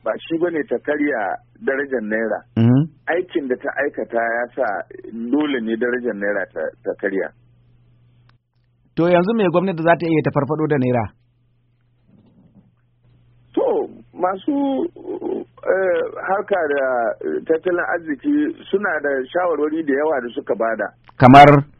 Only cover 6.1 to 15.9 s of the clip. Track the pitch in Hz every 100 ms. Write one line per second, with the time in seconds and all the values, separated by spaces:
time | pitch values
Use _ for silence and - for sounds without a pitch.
6.1 | 101 101 101 92 85 76 - 98 92 101
7.1 | 95 80 _ _ _ _ _ _ _ _
8.1 | _ _ _ _ _ _ _ _ - 165
9.1 | 175 180 233 185 170 190 165 165 170 170
10.1 | 160 143 151 135 151 156 147 127 123 104
11.1 | _ _ _ _ _ _ _ _ _ _
12.1 | - _ _ _ - _ _ _ _ _
13.1 | _ _ _ _ - 508 180 117 - -
14.1 | - 180 190 - 285 277 262 349 - -
15.1 | - - - - - - 190 190